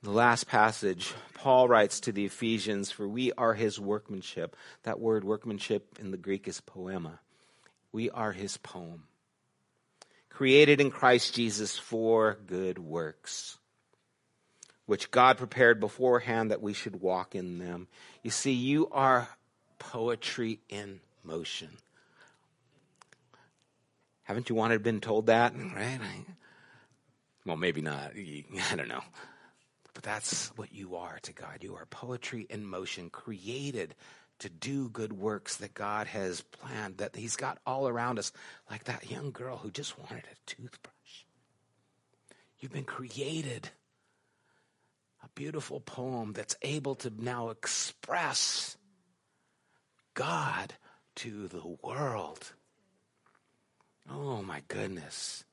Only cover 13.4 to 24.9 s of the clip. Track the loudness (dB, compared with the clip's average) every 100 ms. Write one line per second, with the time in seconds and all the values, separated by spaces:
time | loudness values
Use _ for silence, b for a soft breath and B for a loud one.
13.4 | -10 -16 _ _ _ _ _ _ _ _
14.4 | _ B B B 0 0 2 8 8 8
15.4 | 2 8 8 10 4 2 4 4 4 2
16.4 | 2 0 -2 -4 -6 -2 0 0 0 -6
17.4 | -6 -6 -6 -8 -12 B B B -6 -2
18.4 | 2 2 4 4 2 4 6 6 4 -12
19.4 | _ _ _ _ -10 -2 -2 0 -4 -2
20.4 | -2 -4 _ -10 -10 -14 _ _ -8 -6
21.4 | -6 -8 -10 -18 _ b b b b b
22.4 | b _ _ _ _ _ -20 _ _ b
23.4 | b _ _ _ _ _ _ _ -6 -6
24.4 | 0 2 4 4 4